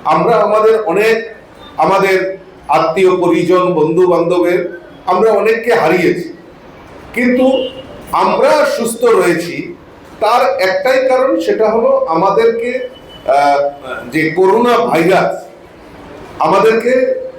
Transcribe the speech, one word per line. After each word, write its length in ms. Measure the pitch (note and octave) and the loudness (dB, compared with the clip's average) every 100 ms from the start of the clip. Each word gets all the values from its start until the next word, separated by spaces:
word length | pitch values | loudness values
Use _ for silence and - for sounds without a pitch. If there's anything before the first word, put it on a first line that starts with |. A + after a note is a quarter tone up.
আমরা 320 | D3+ E3+ F3 A3+ | 0 0 2 2
আমাদের 460 | G#3 G#3+ A3 A3 | 2 2 2 2
অনেক, 480 | - F#3 A3 A3+ - - - - - - | 0 0 2 0 -4 -16 -20 -20 -20 -2
আমাদের 600 | E3 G3 G3 F#3+ F#3 F#3+ - - - | 0 2 2 0 -2 -8 -16 -20 -2
আত্মীয় 500 | D#3 D#3+ F#3+ F#3 F#3 | 0 0 2 2 2
পরিজন, 560 | F3 E3 D3+ F3+ F#3 | 0 0 2 2 2
বন্ধু 340 | E3 D#3 E3+ F3+ | 0 0 2 2
বান্ধবের 760 | E3+ E3+ F3 F3 F3 - - - - - | 2 2 0 0 0 -4 -10 -20 -12 -4
আমরা 260 | F#3 A3+ | 0 2
অনেককে 420 | G#3 A3 A3 - | 2 2 0 0
হারিয়েছি, 600 | - D#3 F3+ E3+ - - - - - - - - - - | 0 2 2 0 -2 -6 -14 -20 -20 -20 -20 -20 -20 -10
কিন্তু 560 | A#3 B3 B3 C4 C4 - - - - - | -4 0 2 2 0 -4 -10 -18 -20 -6
আমরা 540 | E3 F#3+ - C4+ D4+ - | -2 0 0 2 2 0
সুস্থ 380 | - A#3 - | -2 -6 -2
রয়েছি। 720 | A#3+ - - E3 - C3+ - - - - - - | 0 2 0 -2 -4 -8 -12 -14 -20 -20 -20 -4
তার 420 | G#3+ B3 - F3 | 0 2 0 0
একটাই 480 | F#3+ F#3+ C4 C4 C4 | -2 0 0 0 2
কারণ, 300 | B3+ C4+ D#4+ | 0 0 -2
সেটা 300 | A3 G3+ G#3+ | -2 0 0
হলো 280 | A3+ B3+ C4+ | 2 2 0
আমাদেরকে, 920 | C4+ E3 F#3+ G3+ A3+ A3+ B3 B3+ - - - - - | 0 0 0 2 0 0 -4 -6 -8 -14 -20 -12 -2
আহ, 420 | C#3 C#3+ C#3+ C#3+ C#3+ B2+ B2 B2 | 0 2 2 -2 -6 -12 -12 -6
যে 180 | D#3 D#3 | -4 -2
করোনা 480 | D#3+ F#3+ A3 A#3+ A#3 | 2 2 4 2 2
ভাইরাস 680 | - D#3+ E3 F3+ - - - - - - - - - - - - | 2 0 2 2 0 -4 -12 -20 -20 -20 -20 -20 -20 -20 -18 -4
আমাদেরকে 760 | D3+ G3 A3+ A3 A#3+ C4 C4 - - | 0 2 2 2 2 0 0 -2 -8